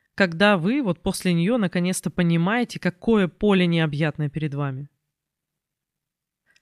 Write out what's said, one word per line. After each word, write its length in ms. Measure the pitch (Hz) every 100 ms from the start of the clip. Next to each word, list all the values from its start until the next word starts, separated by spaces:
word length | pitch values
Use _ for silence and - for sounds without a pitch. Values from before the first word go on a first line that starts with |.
| _
когда 420 | - 190 165 208 196
вы 260 | 175 285
вот 200 | 220 165
после 300 | 196 - 185
неё 260 | 170 175 247
наконец-то 520 | 185 180 180 185 175
понимаете, 680 | - 170 170 175 240 240 -
какое 480 | 180 - - 214 180
поле 400 | - 208 190 175
необъятное 640 | 170 160 143 160 151 147
перед 260 | 151 151
вами. 340 | 143 139 131 143 _ _ _ _ _ _ _ _ _ _ _ _ _ _ _ _ _